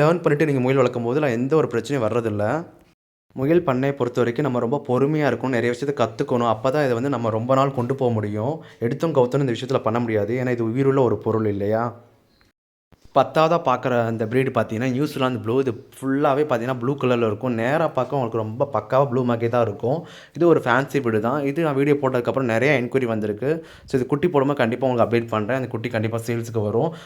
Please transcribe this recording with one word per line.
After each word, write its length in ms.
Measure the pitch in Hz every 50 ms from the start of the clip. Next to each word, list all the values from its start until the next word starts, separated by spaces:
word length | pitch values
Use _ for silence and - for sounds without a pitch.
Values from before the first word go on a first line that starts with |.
லேர்ன் 200 | 147 156 175 170 170
பண்ணிட்டு 240 | 156 147 147 160 151
நீங்க 120 | 139 127 123
முயல் 140 | 127 135 139
வளர்க்கும் 240 | 127 123 123 120 117 117
போது 220 | 127 151 151 135 113 117
எந்த 160 | 127 131 156 156
ஒரு 100 | 131 113 120
பிரச்சனையும் 300 | 117 110 - 143 135 110
வர்றதில்ல. 380 | 107 113 120 113 110 104 101 104 110 139 160 165 - - - _ _ _ _ _ _ _ _ _ _ _
முயல் 300 | 127 135 147 170 175 - 135
பண்ணையை 260 | 123 127 135 139 139 -
பொறுத்த 220 | 123 120 - 127
வரைக்கும் 260 | 117 117 117 - 147
நம்ம 140 | 131 123 120 117
ரொம்ப 160 | 117 143 143 - -
பொறுமையா 380 | 123 123 135 143 156 151 147 131
இருக்கணும். 260 | 117 117 123 131 131
நிறைய 140 | 113 117 120
விஷயத்தை 220 | 123 - 139 143 143 -
கத்துக்கணும். 500 | 117 117 113 - 143 - 127 117 117 117 110
அப்பதான் 300 | 113 123 131 135 151 147
இதை 80 | 131 120 117
வந்து 160 | 127 139 135
நம்ம 160 | 117 117 110 107 110
ரொம்ப 160 | 120 123 135 131
நாள் 160 | 139 139 139 127
கொண்டு 160 | 117 123 135 -
போக 80 | 135 117 117 107
முடியும். 360 | 104 104 104 107 110 135 165 160 - - - - 113
எடுத்தோம் 300 | 120 143 139 165 165 147 135
கவுத்தோன்னு 280 | 123 123 - 143 143
இந்த 100 | 127 113
விஷயத்துல 240 | 110 127 123 135 120 -
பண்ண 140 | 113 110 120 120
முடியாது. 300 | 117 110 104 101 104 123 131
ஏன்னா 120 | 123 127 123
இது 80 | 117 113 113
உயிருள்ள 300 | 113 135 135 135 135 139 127 113
ஒரு 100 | 104 104 -
பொருள் 240 | 113 107 110 110 104 101
இல்லையா? 280 | 98 101 104 110 113 120 120 107 - - _ _ _ _ _ _ _ _ _ _ _ _ _ _ _ _ _ - _ - - -
பத்தாவதா 420 | 139 131 135 - 160 156 160 170 170 - 131
பார்க்குற 240 | 127 120 123 131 123 120 113 113
அந்த 160 | 117 110 113 107
ப்ரீடு 200 | 120 131 131 135 -
பார்த்தீங்கன்னா 340 | 117 110 - 113 110 127 131 123
நியூசிலாந்து 420 | 131 151 151 - 139 131 127 127 110 101
ப்ளூ. 100 | 113 120 135
இது 100 | 135 127 104 - - - - -
ஃபுல்லாவே 440 | 135 135 135 143 151 147 135 143 151 147
பார்த்தீங்கன்னா 320 | 127 113 117 131 131 120
ப்ளூ 100 | 117 131 147 139
கலர்ல 280 | 131 123 123 120 117 110
இருக்கும். 240 | 107 110 127 127 120 113
நேரா 260 | 113 127 147 160 160 147 - 131
பார்க்க 200 | 123 120 143 139
உங்களுக்கு 240 | 123 110 117 113
ரொம்ப 260 | 110 110 110 127 143 139 -
பக்காவா 320 | 107 - - 127 135 143 131
ப்ளூ 100 | 120 131 123 120
மாதிரியே 200 | 120 113 120 117 120
தான் 100 | 120 117 104
இருக்கும். 300 | 98 - - 117 143 165 165 - - - - - -
இது 80 | 139 170 170
ஒரு 100 | 156 131 -
ஃபேன்சி 340 | 127 117 131 139 139 - 143 120
ப்ரீடு 160 | 117 110 107 107 117
தான். 100 | 139 151 139 139
இது 160 | 139 170 165 151
நான் 100 | 135 135
வீடியோ 160 | 143 147 143 143
போட்டதுக்கப்புறம் 500 | 139 127 127 120 117 117 - 135 135 117 113
நிறைய 180 | 113 127 147 147 123
என்கொயரி 280 | 123 120 - 135 123 113 113
வந்திருக்கு. 360 | 107 107 104 104 104 123 143 160 165 - - - - - -
So, 60 | - 127
இது 80 | 123 -
குட்டி 180 | 147 139 175 170 139
போடும்போது 280 | 139 131 139 143 - 120
கண்டிப்பா 220 | 113 123 120 135 127
உங்களுக்கு 180 | 123 117 107
அப்டேட் 260 | 104 117 120 117 113 110
பண்றேன். 240 | 107 104 107 127 135
அந்த 80 | 127 113 -
குட்டி 140 | 110 113 120 117
கண்டிப்பா 240 | 110 110 110 113 113 110 -
சேல்ஸுக்கு 380 | 117 117 113 113 110 110 104 104
வரும். 220 | 104 117 147 165 165 - -